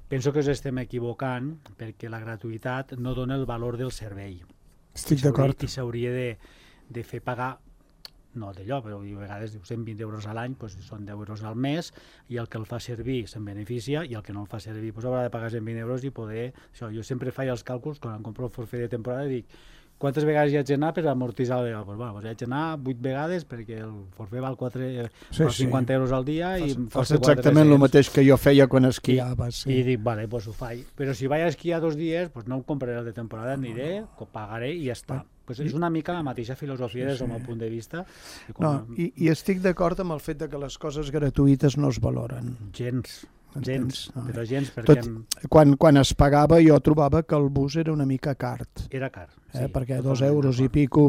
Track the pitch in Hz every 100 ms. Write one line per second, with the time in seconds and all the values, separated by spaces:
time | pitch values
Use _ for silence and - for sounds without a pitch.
0 | - 135 135 143 139 139 139 127 123 123
1 | 117 113 131 123 131 160 - - 113 107
2 | 117 113 107 113 117 113 131 127 135 131
3 | 123 127 127 135 127 117 120 117 127 -
4 | 107 98 101 87 - _ _ _ _ -
5 | - 143 139 123 135 - 139 - 123 120
6 | 123 123 123 110 - _ _ _ _ 120
7 | 110 120 117 123 127 131 _ _ _ _
8 | - - _ 123 101 95 95 139 110 101
9 | 101 101 101 101 110 107 92 117 113 107
10 | 110 107 104 113 123 131 110 - - 110
11 | 104 104 104 107 107 110 135 151 165 -
12 | - _ _ 120 113 113 110 120 - 117
13 | 117 131 101 110 104 101 104 123 107 147
14 | 165 110 - 104 104 113 117 110 110 107
15 | 123 127 123 117 113 117 110 113 113 127
16 | 135 120 110 110 123 131 _ - 113 110
17 | 110 123 131 120 135 120 - 123 156 147
18 | 120 107 107 101 127 - 110 123 120 120
19 | 110 123 143 127 - - - - _ _
20 | 143 135 151 147 147 147 135 143 156 170
21 | 156 131 127 - 123 123 123 110 98 101
22 | 120 104 110 110 117 135 160 156 127 123
23 | 131 131 156 180 147 120 110 113 110 104
24 | 98 - 104 120 131 127 127 127 127 123
25 | 117 - - - 156 107 131 131 123 131
26 | 131 131 127 156 175 190 156 127 120 127
27 | 127 147 127 139 135 143 151 143 135 143
28 | 135 - 135 131 147 139 135 135 131 123
29 | - 127 123 123 120 - 139 131 123 123
30 | 110 110 107 120 107 104 123 120 139 -
31 | 139 120 131 151 165 139 170 165 165 147
32 | 165 165 175 123 110 131 127 147 127 120
33 | 117 117 113 110 117 139 127 113 143 196
34 | 214 - - 110 104 113 123 175 139 117
35 | - 131 - _ - 117 147 139 175 160
36 | 151 175 147 120 117 131 147 135 123 120
37 | 131 135 131 113 123 117 113 113 110 165
38 | 185 - - - - 113 160 143 113 117
39 | 170 - 160 160 - 190 190 175 175 185
40 | 185 156 - 147 156 147 139 - 156 143
41 | 147 147 143 - 139 135 147 131 143 110
42 | 120 123 117 123 120 120 104 - 123 123
43 | 110 - - _ _ 143 123 131 123 -
44 | - 131 123 117 113 135 139 - 113 143
45 | 117 113 113 - 139 160 147 139 165 139
46 | 131 - 143 147 151 165 160 143 135 151
47 | 143 156 160 151 139 139 139 151 160 151
48 | 135 131 151 131 123 120 120 - - 135
49 | 131 - 85 _ _ 131 135 135 123 131
50 | 131 131 135 147 139 123 131 147 143 -